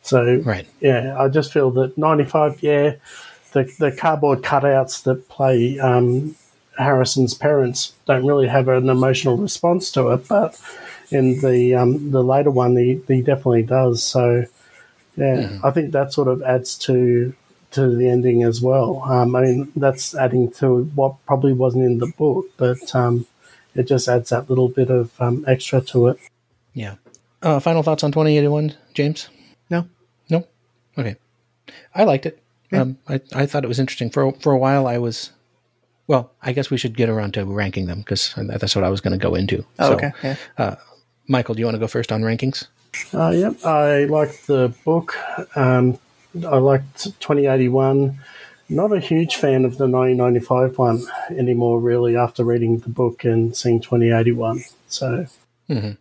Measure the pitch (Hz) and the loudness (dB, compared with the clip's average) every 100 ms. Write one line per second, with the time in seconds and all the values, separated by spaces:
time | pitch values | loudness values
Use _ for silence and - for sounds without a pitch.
0 | - 131 123 127 135 95 - _ 139 123 | 2 2 4 2 0 -4 -6 _ 0 2
1 | 131 135 139 147 139 151 135 123 131 143 | -2 -2 0 0 0 0 0 0 -2 0
2 | 156 151 139 160 151 147 147 147 147 143 | 0 2 0 0 0 0 0 2 2 -2
3 | - - - - _ 139 131 - 147 131 | -16 -20 -20 -20 _ -2 -2 -2 -2 0
4 | 165 156 143 131 - 143 143 135 131 - | -2 0 0 0 0 0 2 2 0 -4
5 | 135 131 - - 135 127 120 139 135 123 | -2 -4 -6 -2 2 2 0 0 2 4
6 | 123 123 151 156 _ _ _ - 131 131 | 2 0 -4 -12 _ _ _ -4 0 2
7 | 127 135 123 - 147 147 127 131 - - | 2 2 0 0 0 2 0 -4 -10 -10
8 | - 131 135 143 127 135 131 127 127 127 | -2 0 2 2 2 2 2 2 2 2
9 | 131 131 135 120 202 - 170 175 - - | 2 2 0 0 -2 -2 0 0 -2 -2
10 | 120 127 - - - - - - - - | 0 0 0 0 0 -6 -18 -18 -18 -20
11 | - 143 131 127 131 123 123 123 123 143 | -4 0 2 2 2 2 2 4 2 0
12 | 147 135 127 135 147 127 123 123 123 127 | 0 0 2 2 2 2 2 2 2 0
13 | - 131 127 139 127 117 113 127 131 117 | 0 0 2 0 2 2 2 2 2 0
14 | - 135 120 120 117 - - - _ _ | -2 0 2 2 -2 -12 -20 -20 _ _
15 | _ - 139 127 107 98 135 143 151 139 | _ -4 0 0 -2 -2 -2 0 -2 -2
16 | 139 - 131 127 127 127 127 - - 127 | -2 0 0 0 0 -2 -2 -8 0 2
17 | 123 120 123 - _ _ _ 135 135 120 | 4 2 0 -8 _ _ _ 0 0 2
18 | 123 123 123 120 117 117 127 135 113 135 | 2 2 2 2 2 2 2 2 0 -4
19 | 131 123 123 127 131 127 139 - 139 135 | 0 2 2 2 2 2 -2 0 0 0
20 | - 151 131 127 120 - 135 123 151 143 | -8 -2 0 2 0 0 2 2 0 0
21 | 135 139 - 135 139 127 131 123 127 120 | -2 -2 -2 0 2 2 0 2 0 0
22 | 120 - 151 147 190 _ 127 123 - 123 | -4 -2 0 0 -6 _ -2 -2 -4 0
23 | 120 120 120 _ - - _ - 127 135 | 0 0 -4 _ -20 -20 _ -4 0 0
24 | 127 123 117 117 - 127 127 127 127 127 | 2 0 0 -4 -2 0 0 0 0 0
25 | 117 _ 120 127 147 131 - 131 127 123 | -2 _ -4 -2 0 0 2 -2 0 2
26 | 120 - - _ _ _ _ 131 104 98 | 2 2 -12 _ _ _ _ -14 -14 -16
27 | _ _ _ _ 165 143 170 165 156 151 | _ _ _ _ 0 0 2 0 0 0
28 | 151 151 156 151 147 147 151 - _ - | 0 0 2 2 2 0 -2 -6 _ -4
29 | 143 156 - _ _ _ _ 170 175 _ | -2 -4 -12 _ _ _ _ -6 -6 _
30 | _ _ _ 165 170 _ _ _ _ - | _ _ _ -2 -2 _ _ _ _ -8
31 | 117 - _ _ _ _ - - _ 190 | -6 -8 _ _ _ _ -20 -20 _ 0
32 | 208 135 160 - _ _ _ 190 131 131 | 2 2 -2 -12 _ _ _ -2 -2 -4
33 | - 135 _ 127 143 147 127 120 131 - | -6 -8 _ -4 -2 -2 -2 -2 -2 -4
34 | 120 - 135 135 151 135 131 139 131 120 | -4 0 0 0 0 2 2 2 0 -2
35 | 120 113 - _ _ _ _ _ _ _ | -4 -6 -12 _ _ _ _ _ _ _
36 | - 135 120 _ 135 127 135 127 123 110 | 0 0 0 _ -4 -4 -2 -4 -4 -2
37 | 113 110 101 104 98 101 98 95 90 90 | 0 0 -4 -4 -4 -4 -4 -4 -6 -8
38 | - 98 - - 104 107 - 107 92 98 | -6 -4 -4 -6 -8 -6 -2 0 0 0
39 | 95 95 98 87 98 - - - 139 - | -2 -2 0 0 -2 -4 -6 -2 0 2
40 | - - 131 139 - - 107 98 - _ | -2 -6 -8 -8 -12 -6 -6 -6 -18 _
41 | _ _ - 131 117 113 113 110 110 123 | _ _ -2 -2 0 -4 -4 -2 -4 -4
42 | 117 110 110 113 131 - - _ _ - | -4 -2 -2 -2 -4 -6 -14 _ _ -16
43 | - - 165 170 202 - 170 156 147 143 | -8 -2 0 2 0 -2 -2 2 2 2
44 | 143 151 147 - - 135 123 120 - 170 | 2 0 0 -4 -2 2 2 -2 -2 -2
45 | 165 - - - - - 131 127 127 123 | -2 -10 -10 -10 -8 0 2 4 2 0
46 | _ _ _ 175 165 139 135 135 139 - | _ _ _ -12 -2 2 4 2 -2 -12
47 | 202 196 - 147 139 135 127 131 135 135 | -14 -12 -4 0 2 2 2 2 2 2
48 | 135 139 - - - - _ 156 208 202 | 0 -4 -16 -20 -20 -20 _ -2 0 -2
49 | - 160 165 - 147 131 131 127 135 127 | 0 0 0 -2 0 2 0 0 0 2
50 | 127 127 123 120 120 127 131 131 123 113 | 2 2 2 0 0 0 0 0 0 0
51 | 123 - - 131 123 120 120 120 120 120 | -4 -12 -10 -4 -2 0 2 2 0 0
52 | 120 117 120 - 120 120 117 117 113 113 | 0 0 -2 -2 0 0 0 0 -4 -2
53 | 123 117 123 113 113 117 123 113 - 120 | -2 -2 0 0 0 -2 0 0 0 2
54 | 117 117 117 120 113 123 - - _ - | 2 2 2 0 -4 -6 -10 -20 _ -8
55 | 131 123 160 - _ _ - 135 104 104 | -6 -6 -8 -14 _ _ -8 -6 -6 -10